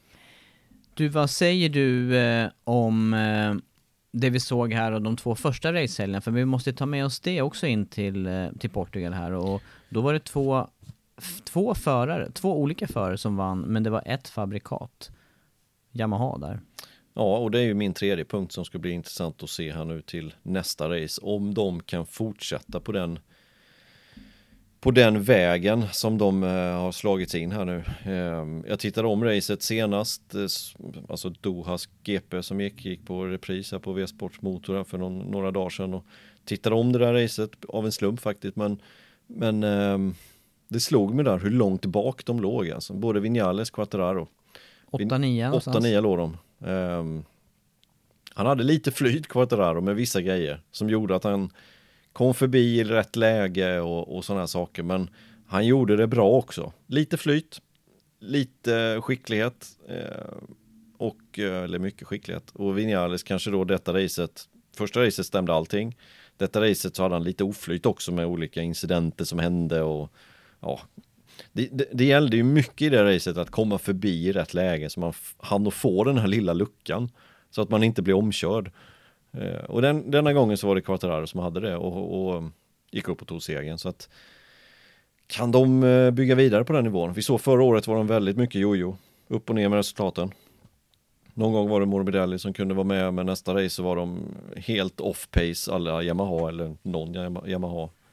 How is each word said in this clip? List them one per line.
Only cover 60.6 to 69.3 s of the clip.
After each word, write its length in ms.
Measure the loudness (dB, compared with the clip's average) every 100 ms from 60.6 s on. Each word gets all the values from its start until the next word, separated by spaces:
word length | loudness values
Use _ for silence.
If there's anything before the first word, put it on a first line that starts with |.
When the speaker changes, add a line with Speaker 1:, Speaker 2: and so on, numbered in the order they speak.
| _ -20 _ -6
Speaker 2:
och, 420 | -6 -6 _ -4
eh, 260 | -2 -2
eller 140 | -4 -4
mycket 300 | -4 -6 -8
skicklighet. 420 | -8 -8 -10 -10
Och 280 | -4 -2 0
Vinales 440 | 2 2 0 -2
kanske 280 | -4 -4 -2
då 140 | 0
detta 300 | 0 0 0
racet, 540 | 0 0 -2 -6 -8 -20 _ _ -8
första 300 | -4 2 2
racet 200 | 2 -2
stämde 280 | -2 2
allting. 420 | 0 0 -2 -4 -8 -18 -20 -16 -6
Detta 240 | -2 2
racet 360 | 2 2 -2 -2
så 60 |
hade 120 | 0
han 100 | 0
lite 200 | -2 -2
oflyt 420 | -2 -4 -6 -2 0
också 260 | -2 -2
med 140 | -2 -2
olika 360 | -2 -6 -6
incidenter 600 | -6 -4 -2 0 0 -4
som 140 | -6